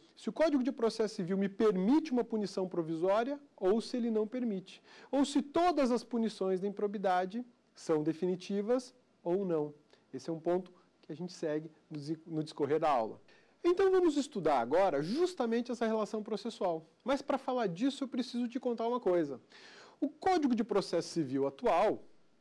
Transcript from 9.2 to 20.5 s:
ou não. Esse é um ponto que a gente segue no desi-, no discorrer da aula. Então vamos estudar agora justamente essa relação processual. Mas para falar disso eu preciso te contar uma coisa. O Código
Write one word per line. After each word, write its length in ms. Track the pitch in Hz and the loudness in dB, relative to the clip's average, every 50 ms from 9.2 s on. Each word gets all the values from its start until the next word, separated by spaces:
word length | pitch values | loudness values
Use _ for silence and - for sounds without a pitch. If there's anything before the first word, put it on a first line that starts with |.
| - | -4
ou 200 | 175 175 196 202 | -2 -2 0 0
não. 300 | 180 165 156 147 147 147 - _ _ _ _ _ _ - | 0 0 0 0 -2 -6 -12 _ _ _ _ _ _ -14
Esse 160 | 131 - - | -10 -8 -8
é 40 | 165 | -8
um 60 | 160 | -4
ponto 320 | 156 170 175 185 185 - - - _ _ _ _ | 0 0 0 0 0 -4 -12 -20 _ _ _ _
que 100 | _ - | _ -14
a 40 | 160 | -12
gente 180 | 151 180 180 - | -10 -10 -10 -8
segue 380 | - 170 156 151 156 160 156 - _ _ _ | -6 -4 -4 -2 -4 -6 -8 -14 _ _ _
no 80 | 160 151 | -12 -10
desi-, 220 | 139 147 165 156 - 170 | -8 -8 -8 -8 -8 -6
no 160 | 160 156 151 | -6 -4 -4
discorrer 360 | 151 - - 151 127 151 156 | -4 -4 -4 0 0 2 2
da 120 | 160 156 | 2 4
aula. 280 | 143 123 110 107 - - - _ - _ _ _ _ _ - | 4 2 2 0 -4 -10 -18 _ -20 _ _ _ _ _ 0
Então 260 | 349 359 349 392 381 | 2 4 4 4 4
vamos 280 | 370 370 359 339 285 285 | 6 6 4 4 4 2
estudar 420 | 262 - - 202 156 160 147 127 | -2 -2 -4 -2 2 2 4 4
agora 420 | 117 120 143 175 196 190 151 139 | 4 4 4 4 4 4 4 2
justamente 680 | 151 165 226 311 359 359 - - 247 226 226 240 240 247 | 0 0 0 0 0 0 0 -2 -2 0 0 0 -2 -2
essa 160 | 247 - 233 220 | -4 -2 -2 0
relação 340 | 220 220 208 208 - 220 | 0 0 -2 -2 -4 -6
processual. 640 | 208 220 220 202 - 233 - - 220 180 165 160 156 - _ _ _ | -6 -6 -6 -6 -6 -8 -6 -2 -2 -2 -2 -2 -6 -12 _ _ _
Mas 200 | 226 269 262 - | -2 -2 -2 0
para 160 | - 285 269 | -2 -2 -2
falar 260 | - - 262 247 233 | -2 -2 -2 0 0
disso 380 | 190 165 170 240 277 262 - 277 | -2 -2 0 0 -2 0 -2 -6
eu 40 | 247 | -4
preciso 400 | - 247 247 - - 240 247 233 | -4 -4 -4 -4 -4 -4 -4 -4
te 120 | - 262 | -4 -4
contar 280 | - 254 233 220 226 233 | -4 -2 -2 -2 -2 -2
uma 120 | 240 247 | -2 0
coisa. 420 | - 196 180 175 160 143 131 113 - _ - - - - - - - - - _ | 0 2 2 2 2 0 -4 -10 -14 _ -20 -20 -20 -20 -20 -20 -20 -20 -8 _
O 80 | 302 285 | -6 -6
Código 460 | - - - 370 370 349 285 254 | -6 0 2 4 4 4 4 2